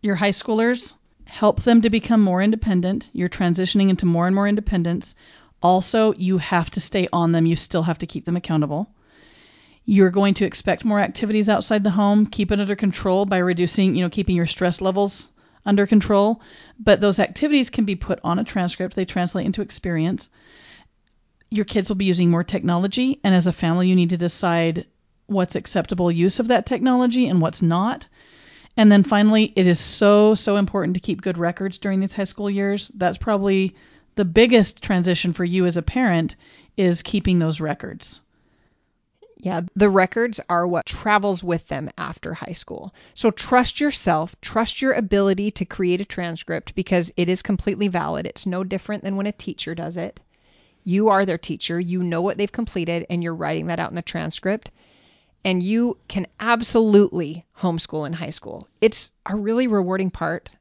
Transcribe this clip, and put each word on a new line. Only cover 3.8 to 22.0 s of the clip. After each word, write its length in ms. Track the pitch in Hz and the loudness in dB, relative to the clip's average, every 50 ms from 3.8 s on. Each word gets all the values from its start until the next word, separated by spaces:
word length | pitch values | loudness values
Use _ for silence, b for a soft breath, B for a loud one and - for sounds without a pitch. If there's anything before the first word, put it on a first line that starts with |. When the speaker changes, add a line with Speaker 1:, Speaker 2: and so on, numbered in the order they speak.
| 196 196 | 4 4
Speaker 1:
into 160 | 185 180 - | 2 2 2
more 220 | 180 170 170 170 | 0 2 2 2
and 80 | 180 190 | 2 2
more 120 | 196 202 | 2 2
independence. 680 | 202 208 208 208 - 208 185 170 170 170 - - - - b b b b b b b b _ - | 0 0 0 -2 -2 -2 0 0 -2 -2 -4 -6 -12 -18 b b b b b b b b _ 2
Also, 500 | 175 185 185 180 - - 226 220 220 208 | 4 4 4 2 0 0 2 2 2 2
you 240 | - 185 185 190 | 0 0 0 0
have 320 | 185 147 - - 175 165 - | 0 -2 0 0 -2 -2 -2
to 100 | - - | -6 -8
stay 280 | - - - 202 180 - | -10 -4 -4 -2 -2 0
on 220 | - 170 170 165 170 | 0 0 2 2 2
them. 140 | 165 165 | 4 4
You 100 | 165 165 | 2 2
still 260 | 160 - - - 175 160 | 0 -4 -4 -4 -2 -2
have 180 | 170 165 - | -2 -2 -4
to 60 | - | -6
keep 200 | - - 156 - | -10 -10 -10 -6
them 100 | - 170 | -4 -6
accountable. 540 | 175 - - 165 156 151 139 147 151 208 - _ b b b b b b b b b b b b b b b b b b | -4 -4 -2 -2 0 0 -2 -2 -6 -8 -8 _ b b b b b b b b b b b b b b b b b b
You're 240 | - 214 196 190 185 | 2 4 6 6 6
going 240 | 180 196 196 202 196 | 4 2 2 2 2
to 100 | - 208 | 2 0
expect 400 | 185 - - - - 180 - - | -2 -2 -4 -2 -2 -2 0 0
more 160 | 226 214 202 | 0 2 2
activities 480 | 202 - 196 - - 208 214 214 208 202 | 0 -2 -2 -4 -4 0 0 0 2 2
outside 360 | 208 - 190 - 226 214 196 | 2 0 0 0 0 0 2
the 60 | 214 | 0
home. 360 | 175 202 208 202 208 214 214 | 2 2 2 4 4 4 4
Keep 260 | 208 - - 208 185 214 | 2 0 -4 -2 0 0
it 80 | 202 | -2
under 160 | 202 196 202 | 0 -2 -2
control 480 | 196 214 196 175 - - 202 185 190 202 | 0 0 -2 -2 -2 -2 0 2 2 2
by 140 | 196 196 185 | 2 0 0
reducing, 560 | 180 180 180 170 180 170 - - 190 190 147 | 2 2 2 0 0 0 2 2 2 2 2
you 80 | 175 180 | 2 0
know, 80 | 175 | -2
keeping 260 | - - 190 - 185 | -2 -2 -2 0 0
your 100 | 175 170 | 0 0
stress 360 | 160 - - 185 175 170 - 196 | -2 -2 -2 -2 -2 0 0 -2
levels 480 | 190 190 196 202 202 196 - - - _ b b b b b b | -2 0 0 0 -2 -2 -8 -16 -16 _ b b b b b b
under 220 | 208 202 202 202 | 0 2 2 4
control. 560 | 196 226 208 190 - 208 202 202 214 233 B B B B B B B B B | 4 4 4 4 4 2 4 4 2 0 B B B B B B B B B
But 220 | 220 - 208 - | 4 4 4 6
those 180 | 208 208 190 208 | 6 2 4 4
activities 520 | 202 - - - 294 302 294 285 254 - | 0 0 0 -2 0 2 2 2 2 2
can 160 | - - 226 | 0 0 0
be 100 | 202 196 | 0 0
put 240 | 180 - - 190 - - | -4 -2 -4 -6 -4 -2
on 160 | - 170 190 | -2 -2 -2
a 60 | 226 | -2
transcript. 500 | - - 202 180 175 - - 180 185 - | -4 -2 -2 -2 -2 -4 -4 -6 -6 -2
They 120 | - 185 | -4 -4
translate 400 | 180 - 185 175 175 - 190 - | -4 -2 -2 -2 -2 -2 -4 -4
into 160 | - 185 - 208 | -2 -4 -4 -6
experience. 680 | - - - - 185 170 160 160 170 190 - - - b b b b b b b b b b b b _ _ _ _ _ _ _ _ _ _ _ _ | -8 -10 -10 -6 -4 -2 0 0 0 -2 -4 -8 -14 b b b b b b b b b b b b _ _ _ _ _ _ _ _ _ _ _ _
Your 160 | - 208 214 | -4 -4 -4
kids 240 | - - 220 185 - | 0 0 -2 -2 0
will 80 | 208 | -2
be 80 | 190 | 0